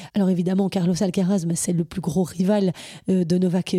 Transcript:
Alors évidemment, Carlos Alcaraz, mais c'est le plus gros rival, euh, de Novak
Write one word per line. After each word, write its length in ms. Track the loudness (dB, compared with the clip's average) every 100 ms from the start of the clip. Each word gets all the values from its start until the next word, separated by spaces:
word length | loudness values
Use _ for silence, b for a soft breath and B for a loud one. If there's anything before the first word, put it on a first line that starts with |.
| -6
Alors 160 | 0 2
évidemment, 380 | 2 0 0 0
Carlos 260 | 0 0 2
Alcaraz, 420 | 0 0 2 0
mais 120 | 0 -2
c'est 160 | -2
le 120 | -2
plus 160 | -2 -4
gros 220 | -2 0
rival, 500 | -2 0 0 2 0 B B B -2
euh, 160 | 0
de 140 | 2 2
Novak 360 | 2 0 0